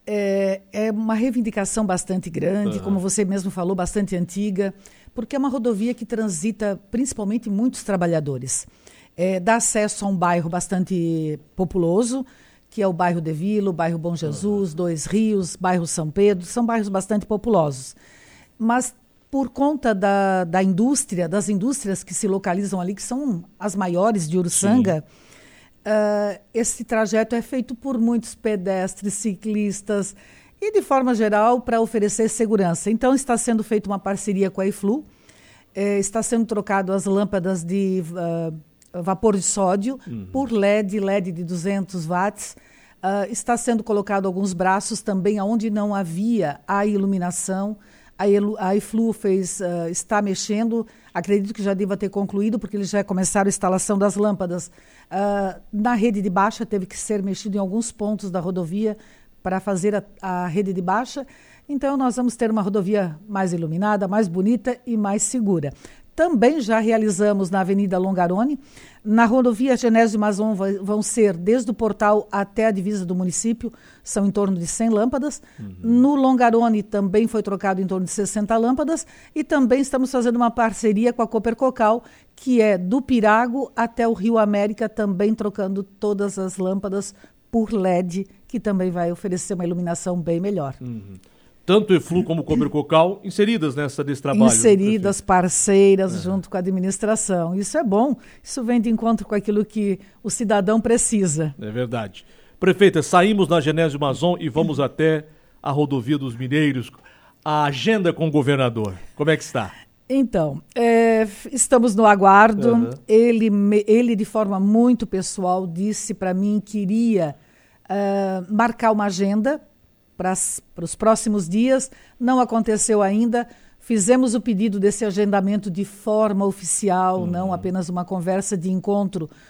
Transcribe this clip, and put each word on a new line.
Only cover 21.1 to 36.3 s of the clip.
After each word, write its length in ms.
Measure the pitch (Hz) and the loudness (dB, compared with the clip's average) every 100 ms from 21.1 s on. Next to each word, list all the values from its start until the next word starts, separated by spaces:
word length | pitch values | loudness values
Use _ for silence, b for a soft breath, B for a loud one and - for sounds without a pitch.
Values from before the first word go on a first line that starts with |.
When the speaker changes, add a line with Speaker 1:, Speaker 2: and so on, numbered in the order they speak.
| 180 165 | -4 -2
Speaker 1:
das 200 | 202 202 | -2 -2
indústrias 560 | 196 233 277 196 190 | -2 -2 -4 -4 -6
que 100 | - | -6
se 140 | - 202 | -4 -2
localizam 520 | 190 196 175 202 190 | -2 -2 -2 -2 -4
ali, 140 | 175 | -6
que 80 | 196 | -6
são 400 | - 254 294 170 - - | -6 -4 -4 -4 -8 -10
as 160 | - | -6
maiores 560 | 190 185 175 214 214 156 | -4 -2 2 2 0 0
de 80 | 180 | -2
Uruçanga, 640 | 170 - 202 247 196 156 | 0 0 2 4 2 0
Speaker 2:
Sim. 100 | - b b b b b b _ | -4 b b b b b b _
Speaker 1:
ah, 540 | 208 214 208 208 208 190 _ | -2 0 2 0 -2 -6 _
esse 320 | 226 233 - | -4 -4 -4
trajeto 500 | 233 220 214 220 220 | -4 -2 2 0 0
é 80 | 233 | -2
feito 320 | 226 262 233 | -4 -6 -6
por 240 | 247 269 240 | -8 -4 0
muitos 360 | 233 233 226 | 0 0 -4
pedestres, 800 | - 220 214 185 190 185 - 202 | -6 -4 -2 -2 -2 -4 -6 -8
ciclistas 1000 | - 220 180 220 208 208 190 - 202 196 - B B B B | -4 -6 -6 -4 -2 -2 -4 -4 -4 -4 -10 B B B B
e, 120 | 415 | -2
de 100 | 427 | 0
forma 320 | - 269 254 | 2 2 2
geral, 460 | 226 220 208 220 247 | 2 2 4 4 2
pra 200 | 247 233 | 0 0
oferecer 480 | 226 220 208 - 226 | 0 0 0 0 -2
segurança. 600 | - 226 214 180 165 202 | 0 0 2 2 0 -2
Então, 240 | 226 254 | 0 2
está 220 | 269 - 233 | 2 0 -2
sendo 280 | - 220 | 0 -2
feita 240 | 214 208 196 | 0 -2 -2
uma 100 | 196 | -6
parceria 520 | 196 196 - 190 190 | -4 -6 -2 0 0
com 100 | 190 | -2
a 60 | 190 | -4
Iflu, 380 | 196 202 277 - b b b b b b | -2 -2 -2 -6 b b b b b b
eh, 240 | 190 202 202 | -4 -2 0
está 240 | 196 226 | -2 -4
sendo 220 | 220 | -2